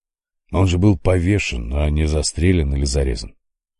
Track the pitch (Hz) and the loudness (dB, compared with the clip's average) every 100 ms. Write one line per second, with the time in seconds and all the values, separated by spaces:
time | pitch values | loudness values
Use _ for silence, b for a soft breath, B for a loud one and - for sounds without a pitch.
0 | _ _ _ _ _ - 92 87 104 95 | _ _ _ _ _ 0 0 2 2 2
1 | - 92 85 104 - 62 57 71 76 76 | 2 0 2 0 -2 -6 -4 -2 0 0
2 | 78 76 73 - 87 90 71 69 69 69 | 0 -2 -4 0 2 2 0 -2 -2 -2
3 | 65 58 - - _ _ _ | -2 -4 -10 -18 _ _ _